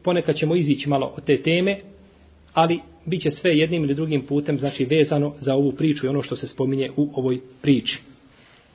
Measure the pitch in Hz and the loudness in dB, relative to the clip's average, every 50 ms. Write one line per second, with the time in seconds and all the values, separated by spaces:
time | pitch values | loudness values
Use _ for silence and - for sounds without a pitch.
0 | - 180 175 175 - - 147 - 165 151 170 180 156 147 139 - - 147 143 135 | -2 0 0 2 0 0 0 0 0 0 2 2 2 2 0 0 0 0 0 0
1 | 131 - - - - 147 143 - - 160 165 175 185 196 196 196 - - - - | 0 -4 -6 -4 0 0 0 2 2 0 2 2 2 0 -2 -4 -8 -16 -20 -20
2 | - - - - - - - - - - - 160 165 165 170 175 - - - - | -20 -20 -20 -20 -20 -20 -20 -20 -20 -2 0 2 2 2 0 -2 -6 -12 -20 -14
3 | - 160 185 170 - 151 143 - - 180 160 151 160 160 175 165 151 139 139 147 | -8 -6 -4 -2 -2 -2 -2 0 0 2 4 4 2 2 0 0 0 0 -2 -2
4 | 160 156 156 135 131 - 143 147 147 160 147 127 139 139 - - 135 123 151 160 | -2 -2 -2 -2 -2 -2 -2 -2 0 -2 -2 -2 -2 -4 -2 -2 0 2 4 2
5 | 143 147 156 143 143 147 147 - - 143 131 139 143 139 131 - 156 156 147 147 | 4 4 2 0 0 -2 -4 -4 -2 0 2 2 2 2 0 0 0 0 0 0
6 | 131 131 139 143 - - 127 - - 120 - - 131 135 135 135 135 123 - 143 | -2 -2 -2 -2 -4 -4 -8 -8 -8 -8 -6 -4 -2 -2 -2 -2 -4 -2 -2 -2
7 | 147 147 - 135 127 127 123 127 - - - - - 143 135 117 - - - - | -2 -2 -2 -2 -2 -2 -2 -4 -6 -12 -16 -2 2 2 2 2 0 -4 -8 -8
8 | - - - - _ _ _ - - - - - _ _ | -12 -20 -20 -20 _ _ _ -20 -20 -20 -20 -20 _ _